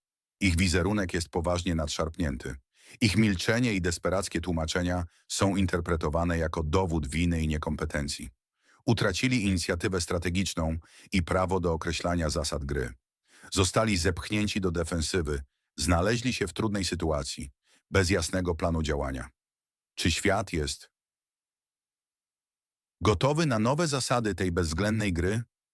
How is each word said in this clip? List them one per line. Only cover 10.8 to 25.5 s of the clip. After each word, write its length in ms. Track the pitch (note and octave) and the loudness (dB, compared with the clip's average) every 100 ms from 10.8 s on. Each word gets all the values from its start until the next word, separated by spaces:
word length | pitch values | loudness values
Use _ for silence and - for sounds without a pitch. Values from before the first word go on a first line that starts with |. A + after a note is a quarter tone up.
| - - - | -8 -20 -4
i 100 | G2 | -2
prawo 380 | D#2+ F#2 F2+ F#2+ | 0 2 2 2
do 120 | F2 | 0
określania 580 | D#2+ E2+ D#2+ F2 F2 D#2 | 0 -2 -4 0 0 0
zasad 340 | D#2 D2 D2+ | 0 -2 -4
gry. 300 | C#2 C#2 A#1+ - _ _ _ - - | -4 -4 -4 -8 _ _ _ -20 -6
Zostali 440 | - F#2 A#2 A2 F#2 | 0 2 2 2 2
zepchnięci 640 | F#2 F2 - G#2+ G#2+ A2 | 2 -2 -2 -2 0 0
do 100 | F#2 | -2
defensywy, 720 | E2 D#2+ F2 D2+ F#2+ D#2 C#2+ - _ _ - | -2 -2 -2 0 -2 -2 -4 -6 _ _ -6
znaleźli 560 | D#2 E2+ G2 A#2+ B2 | 2 2 2 0 -2
się 160 | - G2 | -2 -4
w 40 | |
trudnej 320 | - G2 G2+ | -2 -2 0
sytuacji, 640 | F#2 F2 D#2+ D2 D2 - C#2+ - _ _ - | -2 -2 -2 -2 -4 -8 -12 -16 _ _ -2
bez 200 | G2 F2+ | 2 4
jasnego 440 | F#2+ D#2+ F#2 F2+ | 2 0 -2 0
planu 280 | E2 F2+ E2 | 0 0 0
działania. 460 | D2+ C#2+ C2+ B1+ - _ _ _ _ _ _ | 0 -2 -2 -6 -10 _ _ _ _ _ _
Czy 160 | - F#2+ | -2 0
świat 420 | - G2 G2 G#2+ | 2 2 0 0
jest 380 | E2 C#2+ - - _ _ _ _ _ _ _ _ _ _ _ _ _ _ _ _ _ _ _ _ - | -2 -2 -6 -12 _ _ _ _ _ _ _ _ _ _ _ _ _ _ _ _ _ _ _ _ -2
gotowy 460 | G2+ F#2+ C3 D3+ D#3+ | 2 2 2 2 2
na 120 | A2+ | 2
nowe 300 | A2+ D3+ E3+ | 2 2 0
zasady 460 | C#3 - B2 G#2+ | -2 0 0 0
tej 180 | F2+ F#2 | 0 0
bezwzględnej 600 | F2 E2 D#2+ G#2 A2 G#2 | 0 0 0 0 0 0
gry? 300 | E2+ F2+ A2+ A#2 | 0 0 0 -4